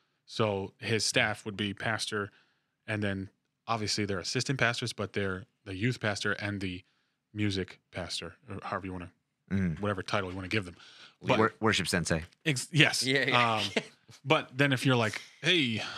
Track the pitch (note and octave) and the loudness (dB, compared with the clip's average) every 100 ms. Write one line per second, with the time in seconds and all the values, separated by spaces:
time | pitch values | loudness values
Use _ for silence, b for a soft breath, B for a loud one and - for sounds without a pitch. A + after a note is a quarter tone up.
0 | _ _ - - A2 G2 G2 - G#2+ A2+ | _ _ -8 -2 0 0 -4 -8 -2 0
1 | - C3 A2+ G#2 A2 G2 G#2 F#2+ A#2+ G#2+ | 2 2 2 0 -6 -4 -4 -2 -4 -4
2 | - G#2+ G2 b b b b b - G#2+ | -2 -4 -4 b b b b b -6 -2
3 | G2+ G2 F#2+ _ _ _ - A2+ G#2 - | -2 -2 -6 _ _ _ -4 -2 0 0
4 | G2+ G2 E2 C3 A#2+ C#3 A#2 A#2+ A#2 - | 0 -2 -2 -2 -2 0 0 0 -4 -4
5 | G2 - G2 F#2 G2 _ - F#2+ A#2 B2 | -6 -2 -2 -4 -10 _ -12 -2 -2 0
6 | A2 G2+ G#2 G2 G2+ G2+ F#2+ F2+ - _ | -2 -2 -2 -2 -4 -4 -6 -8 -12 _
7 | _ _ _ G#2+ G#2 F#2+ F2+ - _ - | _ _ _ -2 0 0 -4 -8 _ -10
8 | E2+ - E2+ - - G2 - G2+ F#2 F2+ | -8 -8 -10 -14 -14 -12 -6 -6 -6 -8
9 | F2 - _ _ - F#2+ F#2 D#2 G#2 F#2+ | -12 -16 _ _ -4 0 2 0 -2 -2
10 | F2 G#2+ F#2 F#2 F#2 A2 F#2 E2 B B | -2 -2 -2 -6 -2 -2 -2 -10 B B
11 | B B F#2 A#2+ A2 - A2 G2 E2+ F#2+ | B B 2 4 4 4 2 4 2 0
12 | D#2+ E2 D#2+ _ - C3 - D3+ C#3 - | 2 0 -2 _ -2 -2 2 4 6 4
13 | B2+ C3+ A#2+ B2 A#2 A2 G#2 G#2+ - - | 0 2 4 4 4 2 0 -2 -4 -8
14 | - - C3+ D#3 C3+ B2+ C#3 B2+ C#3 B2+ | -20 -8 0 0 0 0 2 2 4 4
15 | A2 - - - D3+ F3 B2+ A2 B | 2 -2 -10 -4 2 2 2 -2 B